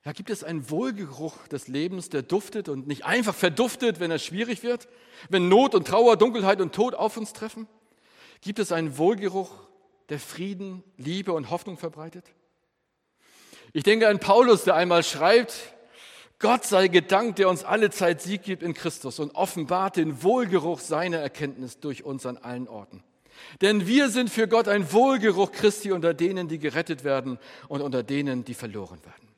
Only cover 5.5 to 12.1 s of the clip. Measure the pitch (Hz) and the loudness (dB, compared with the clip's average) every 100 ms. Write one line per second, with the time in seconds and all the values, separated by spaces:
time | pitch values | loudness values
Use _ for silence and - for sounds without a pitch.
5.5 | 196 269 202 151 196 233 214 240 226 190 | 6 6 2 2 4 6 6 4 4 0
6.5 | 202 175 - 247 - 214 226 214 - 226 | 2 0 0 -2 0 -4 -4 -12 -12 -14
7.5 | - 220 _ _ _ _ _ - _ 190 | -14 -20 _ _ _ _ _ -20 _ -10
8.5 | 208 202 170 160 135 170 214 196 185 185 | -4 -2 0 -2 2 2 2 -2 -4 -8
9.5 | - - _ _ _ _ 147 - - 190 | -14 -20 _ _ _ _ -12 -10 -10 -8
10.5 | 190 196 185 - - 131 185 190 160 127 | -8 -12 -14 -18 -12 -8 -6 -4 -4 -4
11.5 | 175 - 170 165 151 160 | -8 -8 -12 -12 -12 -18